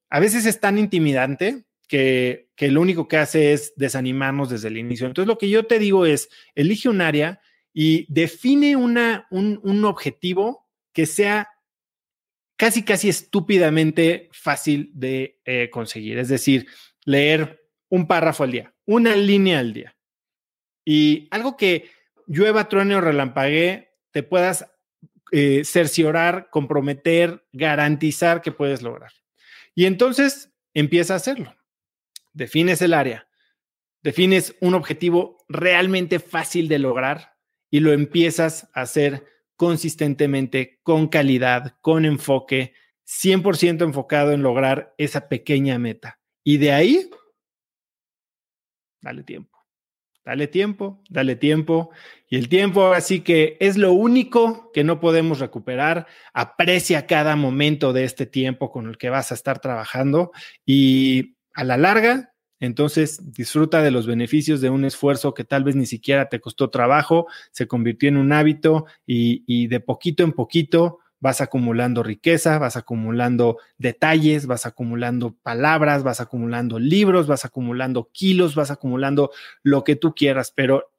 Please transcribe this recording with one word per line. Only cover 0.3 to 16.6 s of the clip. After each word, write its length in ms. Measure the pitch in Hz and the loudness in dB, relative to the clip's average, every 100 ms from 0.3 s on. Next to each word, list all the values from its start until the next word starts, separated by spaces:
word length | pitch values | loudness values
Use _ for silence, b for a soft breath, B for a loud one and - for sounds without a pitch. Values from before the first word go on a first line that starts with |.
| 233 220 | 0 -2
es 160 | 220 | 0
tan 160 | 202 202 | 0 0
intimidante 880 | 208 180 151 135 135 139 190 269 - _ _ | 0 0 0 0 -2 -2 -4 -6 -12 _ _
que, 600 | 139 131 127 127 127 _ - | 0 2 2 -2 -4 _ -4
que 160 | 143 | 0
lo 80 | 147 | 2
único 300 | 185 165 - | 2 0 -2
que 80 | 156 | -2
hace 340 | 147 160 147 | 0 2 2
es 220 | 147 - - | 2 -2 -8
desanimarnos 760 | 135 131 127 135 135 139 135 | -6 -4 -4 -4 -4 -4 -6
desde 200 | 117 110 | -6 -8
el 80 | 113 | -10
inicio. 280 | 120 120 127 | -8 -8 -6
Entonces, 220 | 127 196 | -4 -4
lo 100 | 220 | -2
que 120 | 202 | 0
yo 180 | 214 220 | 0 2
te 100 | 226 | 0
digo 280 | 208 190 170 | 2 2 4
es, 240 | 143 - b b - | 2 -4 b b -2
elige 320 | 156 214 247 | 0 0 -2
un 140 | 202 | 0
área 400 | 165 147 160 185 _ _ _ | 0 0 -2 -6 _ _ _
y 380 | 160 156 165 - | -2 2 2 0
define 680 | 151 165 - 247 285 285 277 | -2 -2 -2 0 2 4 2
una, 500 | 240 233 233 202 - | 2 0 0 -2 -6
un, 300 | 185 208 202 | -4 -2 -2
un 240 | 196 202 208 | -2 0 0
objetivo 840 | - 143 - 180 180 214 277 _ _ _ | -2 -6 -6 -4 -2 -2 -6 _ _ _
que 140 | - 160 | -4 -2
sea 440 | - 202 208 208 _ _ _ _ _ _ _ _ _ _ - | 0 0 0 -4 _ _ _ _ _ _ _ _ _ _ -2
casi, 280 | 226 226 | 0 0
casi 260 | 202 202 202 | 0 0 0
estúpidamente 1200 | - - 202 - 196 160 160 156 156 165 175 - | -2 -2 -4 2 2 4 2 2 2 2 0 -6
fácil 580 | - 151 139 156 147 - 139 | -8 -4 -2 -2 -2 -4 -8
de, 440 | 127 131 131 _ - | -6 -6 -8 _ -6
eh, 240 | 127 120 | -4 -4
conseguir. 480 | 120 110 113 107 117 | -6 -10 -10 -10 -6
Es 120 | 123 | -4
decir, 360 | 131 - 131 | -2 0 0